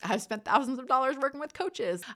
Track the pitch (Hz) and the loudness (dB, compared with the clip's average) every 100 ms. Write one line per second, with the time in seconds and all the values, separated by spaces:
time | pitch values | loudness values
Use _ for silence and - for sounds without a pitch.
0 | 175 247 - 208 - 226 254 254 254 262 | -2 -2 -2 -6 2 2 4 -4 2 2
1 | 262 269 269 277 302 - 370 - 202 180 | 4 2 0 -2 -8 -4 -4 -2 -2 -2
2 | 208 | -4